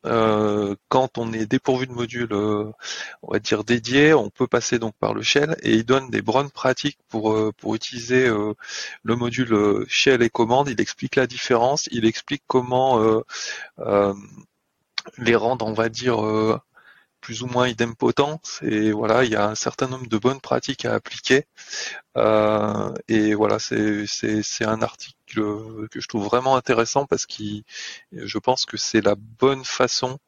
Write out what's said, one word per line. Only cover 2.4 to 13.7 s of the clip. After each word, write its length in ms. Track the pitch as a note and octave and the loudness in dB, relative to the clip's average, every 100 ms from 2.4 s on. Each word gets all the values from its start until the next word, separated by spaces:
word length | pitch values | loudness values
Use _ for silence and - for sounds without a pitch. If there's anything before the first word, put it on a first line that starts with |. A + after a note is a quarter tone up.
| G#2 G#2 G#2+ A2 - - - - | 0 -2 -4 -10 -12 -10 -12 -14
on 120 | - | -4
va 40 | G#2 | -4
dire 260 | G#2 G#2+ | 0 -2
dédié, 520 | G#2+ A#2+ A2+ C3 D3+ D#3 | 0 -2 2 4 6 6
on 160 | G#2 | 2
peut 160 | _ B2+ | _ 0
passer 320 | A#2+ - A#2+ | 0 0 -2
donc 160 | A2+ - | -4 -4
par 180 | A2 | -2
le 80 | G#2+ | -2
shell 340 | A2 C#3+ D3 - | 0 0 0 -2
et 120 | - | 2
il 120 | A2 A#2 | 2 4
donne 240 | C3 C3 | 0 0
des 140 | A2 | -4
bonnes 260 | G2+ A#2 C#3+ | 0 0 -2
pratiques 480 | - C3 B2+ C#3+ - _ | -2 -2 0 -4 -8 _
pour, 240 | A2+ G#2+ | -4 0
euh, 180 | A2 G#2+ - | 0 0 -4
pour 200 | G2+ A2+ | -6 -6
utiliser, 500 | - B2 A#2 B2+ B2+ | -6 -12 0 4 4
euh, 300 | G#2+ G#2+ G#2+ - - - - | 2 -2 -6 -10 -12 -12 -10
le 120 | A2 A#2 | -2 0
module, 380 | A#2+ A#2 A#2+ | 0 -2 2
euh, 320 | G#2+ G#2 G2+ G#2+ | 4 4 2 0
shell 360 | - - B2+ | 2 4 4
et 80 | A#2 | 2
commande. 360 | - A2+ B2+ C#3+ | 2 2 4 2
Il 140 | A2+ | -2
explique 340 | G#2+ - C3+ - | -4 -4 -2 0
la 120 | B2 | 0
différence, 600 | B2 - A#2+ A#2+ A2+ - | -4 2 2 4 0 -4
il 140 | A#2+ A2 | 0 0
explique 360 | G#2+ - C#3+ _ | 0 -8 -8 _
comment, 560 | C3 B2 B2+ C3 B2 | 0 2 0 4 4
euh, 180 | A2 A2 - - - - - | 4 2 -2 -10 -10 -10 -14